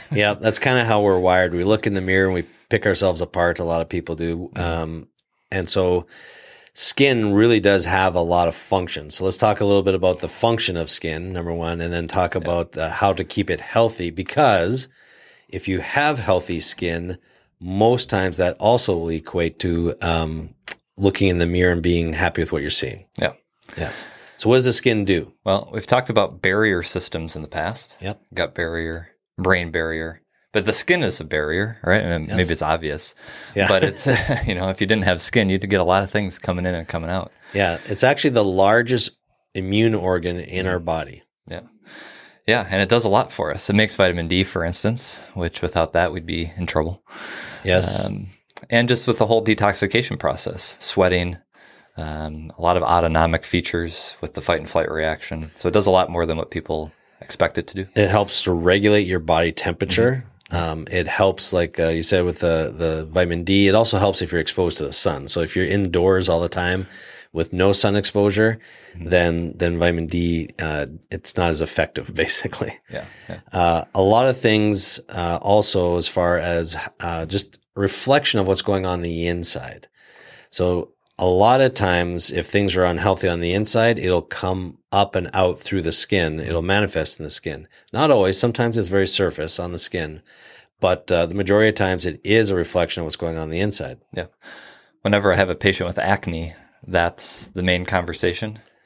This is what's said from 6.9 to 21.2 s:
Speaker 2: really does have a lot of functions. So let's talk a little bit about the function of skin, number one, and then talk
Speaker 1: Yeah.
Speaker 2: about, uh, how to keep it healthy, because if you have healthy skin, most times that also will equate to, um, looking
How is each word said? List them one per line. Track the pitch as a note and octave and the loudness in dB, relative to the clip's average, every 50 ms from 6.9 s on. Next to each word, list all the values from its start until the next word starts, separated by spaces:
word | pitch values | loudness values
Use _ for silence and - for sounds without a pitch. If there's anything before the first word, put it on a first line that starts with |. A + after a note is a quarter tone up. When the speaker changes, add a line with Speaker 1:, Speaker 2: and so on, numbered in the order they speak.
| - - C#3 C#3 B2+ A#2 G#2+ G#2 G2 | 4 4 4 4 4 4 2 4 6
Speaker 2:
really | G2+ A2+ A#2+ A#2 G#2+ | 6 6 6 6 6
does | F#2+ G2+ G2+ G2 - | 6 4 4 4 2
have | E2+ F#2 F#2+ F#2+ F#2 F2 | 2 2 2 2 2 2
a | F2+ | 2
lot | E2+ E2+ F2 F2 F2 E2+ | 0 2 2 2 2 2
of | E2 | 0
functions. | - - - G2+ F#2+ F2+ E2+ - - D2+ D#2 - | -4 -4 -2 0 0 0 -2 -8 -10 -8 -6 -4
So | - F#2 | -2 -2
let's | F#2+ F#2+ | -2 0
talk | - A#2 G#2+ G#2 - | 2 2 2 2 2
a | G#2 | 2
little | G2+ G2+ G2+ | 2 4 4
bit | F#2 G2 F#2+ | 4 2 2
about | F2+ F2+ F#2 F2+ F2+ | 2 2 2 0 0
the | - - | -4 -10
function | - - - A#2 A#2 A2+ - - F2+ | -4 0 0 2 2 2 0 -2 -2
of | E2+ E2 - | -2 -2 -2
skin, | - - - E2 D#2 D#2+ F2 F#2+ | -2 -2 -2 -4 -6 -6 -6 -8
number | F#2 F2 E2+ E2+ | -8 -6 -6 -4
one, | E2+ E2+ E2 E2+ E2+ E2+ | -4 -4 -4 -4 -4 -4
and | E2+ E2+ | -4 -4
then | F2 E2+ E2+ | -4 -4 -4
talk | E2 - F#2+ F2+ F2 - | -2 0 0 0 0 0
Speaker 1:
Yeah. | F2+ | -2
Speaker 2:
about, | D#2+ E2+ F2 F2 E2+ - - D2+ | -2 -2 -2 -2 -2 -4 -6 -6
uh, | D#2+ D#2+ | -6 -6
how | - - G#2 G2 | -2 0 2 2
to | F#2 D#2+ D#2+ | 2 0 -4
keep | - - G#2 F#2 - | -6 -4 -4 -2 -2
it | E2+ - | -2 -6
healthy, | - - - A#2 A#2 A2+ A2+ - F2+ E2+ | -4 -2 2 2 2 2 0 -4 -6 -6
because | E2 F#2 F2+ - - D3 D3 B2+ G#2 F2+ E2+ F#2+ B2 C3+ - - _ _ _ _ - - - - _ _ _ _ | -6 -6 -8 -4 0 2 4 4 4 4 2 0 -2 -4 -6 -10 _ _ _ _ -20 -20 -20 -20 _ _ _ _
if | - F2 - | -12 -8 -4
you | G2 F#2+ F2+ | -4 -4 -4
have | - - - C#3+ D3 D3+ D3+ B2 | -4 -2 -2 0 0 0 0 -2
healthy | G2 G2 F#2+ F2+ - - F2 D#2 | 0 0 0 0 0 -2 -4 -2
skin, | - - - - F2+ E2+ E2+ E2+ F2 F2+ F2+ - _ _ _ _ _ _ _ - | -2 -2 -2 -2 -4 -4 -4 -4 -6 -8 -10 -12 _ _ _ _ _ _ _ -14
most | F2 F2+ F#2 G2+ G#2+ A#2 A2+ - - - | -10 -4 0 4 4 4 4 2 0 0
times | A2 F#2+ F#2 F#2 D#2+ | 0 0 0 0 0
that | F2+ F2+ F2+ - - | 0 0 0 0 0
also | - A2 A#2+ A#2+ - - F#2 | 2 2 2 2 2 0 0
will | E2 E2 E2+ | 0 -2 -4
equate | E2 D#2+ - - - F2+ E2+ E2 - - | -4 -6 -6 -6 -4 -2 -2 -2 -4 -4
to, | - F2+ E2+ E2+ E2+ E2+ - - | -4 -2 0 0 0 -2 -2 -2
um, | - E2+ E2 E2 D#2+ D#2+ D#2+ D#2+ D#2+ - - _ - - - - _ _ _ | -2 -2 0 0 -2 -4 -6 -8 -10 -12 -14 _ -12 -12 -12 -14 _ _ _
looking | - G2 G2 F#2+ - | 0 0 0 2 2